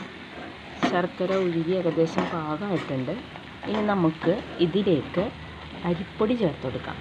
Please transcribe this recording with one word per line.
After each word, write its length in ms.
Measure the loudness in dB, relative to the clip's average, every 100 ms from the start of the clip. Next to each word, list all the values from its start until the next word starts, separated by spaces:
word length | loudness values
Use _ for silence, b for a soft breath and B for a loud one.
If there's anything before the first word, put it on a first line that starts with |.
| -12 -12 -14 -12 -14 -14 -14 -2 2
ശർക്കര 420 | 2 0 -2 0 2 2
ഉരുകി 280 | 2 2 2
ഏകദേശം 440 | 2 4 2 2 0
പാകമായിട്ടുണ്ട്. 760 | -2 -2 -2 0 -2 0 -2 -2 -4 -8 -14 -14 -10 -4
ഇനി 120 | 0 2
നമുക്ക് 420 | 4 4 4 2 2 -2 2 4
ഇതിലേക്ക് 580 | 4 4 4 2 -2 -2 -4 -14 -14 -12 -6 -2
അരിപ്പൊടി 440 | -2 -4 0 2 4
ചേർത്ത് 240 | 2 0 -4
കൊടുക്കാം. 300 | -4 -6 -10